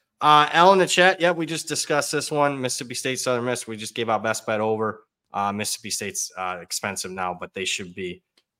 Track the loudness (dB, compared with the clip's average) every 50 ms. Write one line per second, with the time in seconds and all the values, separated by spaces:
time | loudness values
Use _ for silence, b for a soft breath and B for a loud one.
0 | _ _ _ 2 4 6 8 8 6 6 6 6 6 6 6 4 2 4 4 6
1 | 6 6 4 4 2 2 2 0 -4 -4 -6 -6 -6 -6 -6 -4 -2 -2 0 0
2 | 0 0 -2 -4 -4 -2 2 2 2 2 2 0 -2 -4 -4 -6 -8 -8 -8 -6
3 | -4 -4 -4 -2 0 0 0 0 0 -2 -2 -4 -4 -8 -10 -10 -10 -8 -6 -4
4 | 0 0 0 0 0 0 -2 -2 -2 -2 -2 0 0 0 0 0 -2 -4 -4 -8
5 | _ _ _ _ _ _ -4 -2 -2 -2 -2 -2 -4 -4 -6 -6 -8 -8 -6 -6
6 | -6 -6 -6 -6 -6 -6 -6 -6 -6 -6 -6 -8 -8 -10 -8 -6 -4 -6 -6 -6
7 | -8 -8 -6 -4 -4 -4 -4 -6 -10 -10 -8 -6 -4 -4 -4 -6 -8 -10 -10 -10
8 | -10 -10 -10 -12 _ _ _ _ _ _ _